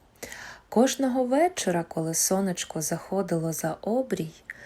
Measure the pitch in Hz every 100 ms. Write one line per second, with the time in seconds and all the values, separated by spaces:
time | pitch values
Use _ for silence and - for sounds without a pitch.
0 | _ - - - - - - 214 262 -
1 | 269 254 247 269 359 - - 170 170 -
2 | 160 165 - 190 196 175 - 160 156 170
3 | - 190 185 165 160 160 160 - - 240
4 | 262 - 160 - - -